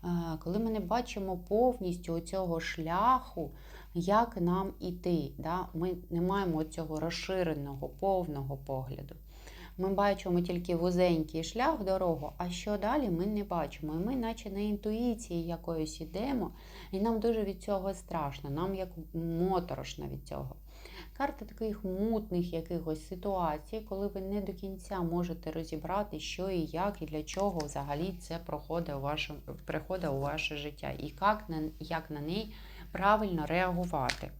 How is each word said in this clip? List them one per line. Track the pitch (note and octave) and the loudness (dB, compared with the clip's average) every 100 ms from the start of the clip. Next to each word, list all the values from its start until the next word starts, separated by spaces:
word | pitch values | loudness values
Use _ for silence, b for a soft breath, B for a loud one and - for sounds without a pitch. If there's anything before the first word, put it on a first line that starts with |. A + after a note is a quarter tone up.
е, | E3+ F3 E3+ D#3+ | 2 0 0 -4
коли | F3+ F#3+ | 0 0
ми | A3+ | 2
не | A3 | 0
бачимо | F3+ A3+ A#3+ - F#3+ F3+ F3+ | 2 0 0 -4 -4 -4 2
повністю | G#3 B3+ B3 F#3 F3 F3 | 6 6 6 -2 -2 -2
оцього | E3 E3+ F#3+ F#3 E3 | -4 -2 -2 0 0
шляху, | E3 - D#3+ F3 A3+ - - - E3 B B B B | -2 -4 0 4 6 4 2 -6 -6 B B B B
як | F3 F3 G#3 A#3 G#3 | -2 6 6 6 4
нам | F3 F#3 G3 - | 4 4 2 -4
іти, | F3+ F3 F3 E3+ C#3 - | -6 -2 2 2 2 -4
да? | D#3+ F3+ - | -2 -2 -2
Ми | D#3+ F3+ F3+ - | -2 0 -2 -2
не | E3+ | 2
маємо | F3+ G3 F#3+ D#3 | 4 4 4 2
цього | D#3 - D#3 D#3 | 0 -2 -2 0
розширеного, | E3 E3+ - F#3+ F3 D3+ C#3 C#3 C#3+ | 0 -2 -2 2 2 0 -2 -6 -6
повного | - G3 F#3+ E3+ C#3+ C3+ C#3 | 0 4 4 2 -2 -2 -4
погляду. | C#3 C3+ B2+ - - - - B B B B - | -4 -4 -4 -8 -10 -12 -16 B B B B -2
Ми | F#3 | 2
бачимо | G3 G3+ G3 - F3 | 6 6 4 4 4
тільки | F3 F3 F3 E3+ | 4 0 2 2
вузенький | F3 F3 F3+ E3+ D#3 D#3+ | 4 6 6 6 2 -2
шлях, | E3 A3 C4+ D4+ | -4 2 2 4
дорогу, | F#3+ F#3+ F#3 D#3 D3 - | 2 4 4 2 0 -4
а | F3+ | -4
що | F3 - G#3 | -2 0 2
далі, | G3+ C#4+ B3 | 4 4 4
ми | E3+ F#3+ | 2 2
не | G#3+ | 0
бачимо. | G3+ F3 C#3+ - D3+ | 0 0 0 -2 -4
І | D#3 G3+ | 0 0
ми | C4 | 0
наче | A3+ A3+ G#3 | 0 -2 -4
на | G3 | -2
інтуїції | G#3 G#3 G#3+ G#3+ B3 A3+ - E3+ E3 | 0 0 0 2 2 0 -2 -2 0
якоїсь | E3+ E3+ E3 D#3 - | -2 -2 -2 -2 -4
ідемо, | D#3+ F#3 B3+ C4 G3+ B B B B | -6 -2 0 0 0 B B B B
і | F#3+ | 2
нам | G#3+ A3+ | 4 4
дуже | A3+ A3+ | 4 4
від | G3+ F#3 | 2 -2
цього | - G3+ F#3+ | 0 2 2
страшно, | F#3+ - E3+ D3 C3+ C#3+ | -2 -4 -2 -2 -2 -2
нам | C#3+ F#3 | 0 0
як | F#3+ F3+ E3 D#3 | 0 -4 -6 -6
моторошно | E3 E3+ E3 F3+ F#3 F3 C3 C3+ - C#3+ | -2 0 2 4 4 2 -6 -6 -6 -6
від | C3+ - | -6 -6
цього. | D3 C3+ - - B B B B - | -6 -6 -10 -16 B B B B -4
Карта | C#4 C#4+ | -4 -4
таких | G#3+ - A3 G#3 | -12 -4 -4 -2
мутних | F#3 F#3 G#3+ A3 G#3+ F3+ F3 | -4 0 2 0 0 0 0
якихось | E3 D#3+ F3 D#3+ D#3 - | -2 -2 -4 -2 -4 -6
ситуацій, | F3+ G3+ F#3+ E3+ D3+ - A3 A3 | -6 -2 0 0 0 -4 -8 -6
коли | G3 G3+ | -4 -2
ви | G3 | -4
не | F#3+ G3+ | -2 -2
до | G3 | -2
кінця | F3+ F#3+ F#3+ - G3 | -6 -8 -8 -6 -2
можете | E3+ E3+ F3 E3 - | 0 2 0 -2 -4
розібрати, | D#3+ D#3 D#3 D#3+ F#3+ G#3 D#3 | -6 -4 -6 -2 -2 -2 -4
що | - - F#3 | -6 -4 -2
і | F#3 | 0
як, | D3+ D#3+ G3 G3+ | 0 0 -2 -2
і | D3+ | -4
для | D3+ | -4
чого | D3+ - G3+ F3 | -4 0 0 2
взагалі | D3 C#3+ C#3 C#3+ F#3 F3+ | -2 -4 -2 0 -2 -4
це | - E3 | -6 -8
проходить | - D3 - E3 E3 C#3 | -4 -6 -2 -2 0 -2
у | |
ваше, | C#3 D3+ - C#3+ - - | -2 -2 -4 -6 -10 -12
приходить | - D3+ - F#3 F3 | -4 -4 -2 -2 0
у | C3+ | 0
ваше | C#3 D#3 - D3 | 0 0 -2 -2
життя, | D3 C#3+ C#3+ C3 | -6 -6 -6 -4
і | - - | -6 2
як | G3 G#3+ - | 4 4 0
на, | D#3+ D#3 - | -2 -2 -4
як | D#3 E3 D#3+ | -4 -4 -4
на | D3+ | -6
неї | D3 G#3 G#3+ B B B B | -2 -2 -2 B B B B
правильно | - F#3+ G#3+ G#3+ E3+ D3 | 2 6 6 6 0 2
реагувати. | E3 F#3 F3 F3+ D#3+ D#3 - - - | 4 4 2 2 2 2 0 -4 -10